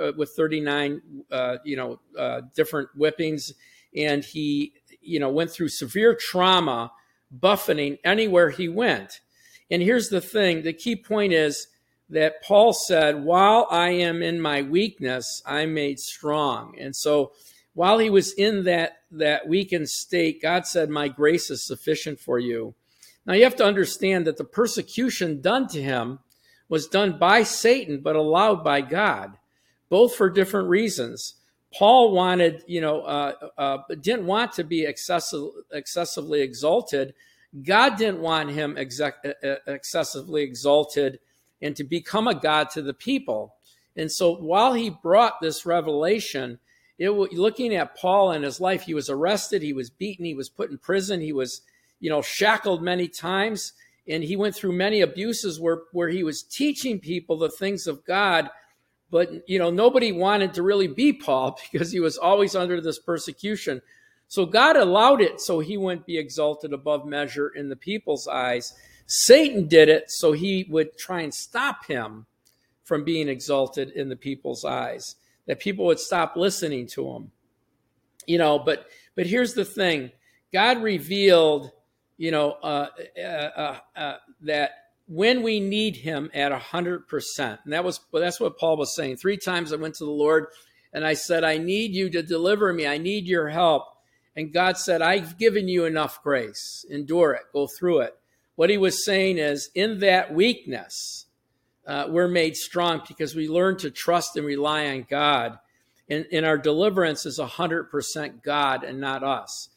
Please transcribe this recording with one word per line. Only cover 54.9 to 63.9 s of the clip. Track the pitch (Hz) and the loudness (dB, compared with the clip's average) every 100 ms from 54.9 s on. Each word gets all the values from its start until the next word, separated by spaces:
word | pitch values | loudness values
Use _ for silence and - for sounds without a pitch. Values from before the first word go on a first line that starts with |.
| 214 | 2
abuses | 160 175 220 226 196 160 | 2 0 -6 -4 -6 -4
where, | 165 165 - | -2 -2 -4
where | 175 170 | -4 -2
he | 180 156 | -2 -4
was | 143 | -6
teaching | - - 294 285 254 202 | -10 -2 -2 -2 -4 -6
people | 151 180 - 160 | -6 -6 -4 -2
the | 156 | -2
things | - 196 190 170 | -2 -4 -4 -6
of | 139 | -8
God. | - 185 202 165 151 - _ _ _ _ _ | -4 0 2 2 0 -8 _ _ _ _ _
But, | 170 175 160 - | 0 0 -4 -4
you | 185 | 0
know, | 170 | 2
nobody | 180 240 262 233 | 4 4 4 2
wanted | 175 190 208 190 175 | 2 2 2 0 0
to | |
really | 185 202 185 | 2 2 0
be | 135 285 | 2 2
Paul | - - 131 131 - - | 2 0 0 0 -6 -6
<laughs> | |
because | 160 170 | -4 -2
he | 180 | 0
was | 160 - | -2 2
always | 175 202 202 | 4 4 4
under | 190 180 175 | 0 -2 -2
this | 160 - | -4 -6
persecution. | - 165 143 135 202 208 - 131 - | -4 -6 -6 -8 -6 -6 -6 -8 -10